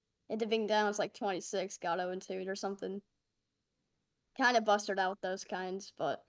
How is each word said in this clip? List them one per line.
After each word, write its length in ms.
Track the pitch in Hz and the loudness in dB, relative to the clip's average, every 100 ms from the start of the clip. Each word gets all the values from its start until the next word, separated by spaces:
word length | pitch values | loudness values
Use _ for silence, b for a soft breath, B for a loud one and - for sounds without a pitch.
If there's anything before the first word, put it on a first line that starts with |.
| _ _ - | _ _ -6
And 100 | 220 | -4
dipping 280 | 220 220 208 | 2 2 4
down 200 | 214 208 | 4 4
as, 120 | 208 | 2
like, 140 | 208 | -2
twenty-six, 640 | - 208 180 - 196 190 - | -2 -2 -2 -2 -2 -2 -4
got 240 | 175 170 | -2 -2
oh 80 | 180 | -2
and 120 | 185 | -4
two 220 | - 185 185 | -6 -6 -4
or 80 | 196 | -4
something. 460 | 196 196 190 196 - _ _ _ _ _ _ _ _ _ _ _ _ - | -4 -6 -6 -8 -10 _ _ _ _ _ _ _ _ _ _ _ _ 2
Kinda 260 | 247 247 | 4 4
busted 380 | 220 208 208 190 | 6 4 2 0
out 120 | 185 | 0
with 100 | 202 | 0
those 240 | 185 190 - | -4 -6 -6
kinds, 480 | 185 185 190 - - | -6 -4 -6 -8 -4
but, 260 | 151 - | -2 -2